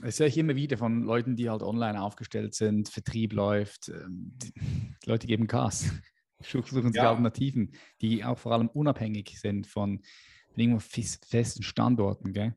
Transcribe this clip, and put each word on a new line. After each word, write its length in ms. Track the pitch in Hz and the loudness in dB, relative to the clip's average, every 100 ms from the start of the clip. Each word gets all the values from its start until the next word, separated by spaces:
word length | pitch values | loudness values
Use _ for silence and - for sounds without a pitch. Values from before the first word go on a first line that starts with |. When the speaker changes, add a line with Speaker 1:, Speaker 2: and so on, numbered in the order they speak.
Speaker 1:
Das 160 | 117 - | -4 2
höre 100 | 151 | 2
ich 100 | 156 | 4
immer 180 | 160 135 | 2 0
wieder 220 | 143 113 | 0 0
von 260 | 117 117 | 0 0
Leuten, 320 | 110 117 120 120 | 0 0 0 -2
die 140 | 117 | -2
halt 120 | 107 | -2
online 400 | 95 117 113 104 | -2 -2 -2 -2
aufgestellt 520 | 101 - 113 110 107 | -4 -6 -8 -4 -4
sind, 340 | - 107 104 104 | 0 2 2 0
Vertrieb 460 | - - 113 110 | -4 -4 -2 -2
läuft, 560 | 104 101 104 101 - - | 0 2 2 0 -8 -14
ähm, 420 | 85 92 90 95 127 | -12 -12 -12 -12 -14
die, 160 | - | -16
die 560 | - - - - - - | -8 -4 -4 -6 -8 -2
Leute 180 | 113 - | -2 0
geben 200 | 107 110 | 0 2
Gas, 440 | 123 117 - - - | 2 0 0 -2 -4
<laughs> 40 | - _ _ - | -8 _ _ -20
suchen 500 | - 131 - 131 120 | -6 -6 -2 0 2
sich 100 | 113 | 4
Speaker 2:
Ja. 80 | 120 | 6
Speaker 1:
Alternativen, 640 | 117 117 - 135 135 98 - - _ | 6 2 2 0 0 -2 -6 -20 _
die 220 | 110 113 | 0 0
auch 140 | 120 120 | 0 -4
vor 140 | 113 | 0
allem 160 | 117 113 | 2 2
unabhängig 720 | 147 151 - 110 104 101 - | 2 2 2 -2 -4 -8 -6
sind 260 | 107 101 98 | -4 -2 -4
von, 360 | 104 101 98 - - - - _ | -2 -2 -2 -8 -20 -20 -20 _
von 100 | - | 2
irgendwo 180 | 117 113 | 4 4
fes-, 400 | - - 101 - - | 0 -6 -6 -8 -2
festen 380 | 117 117 - | 0 0 -2
Standorten, 680 | 107 - 117 120 98 98 98 | -4 2 4 4 2 0 -4
gell? 200 | 98 110 | -2 -2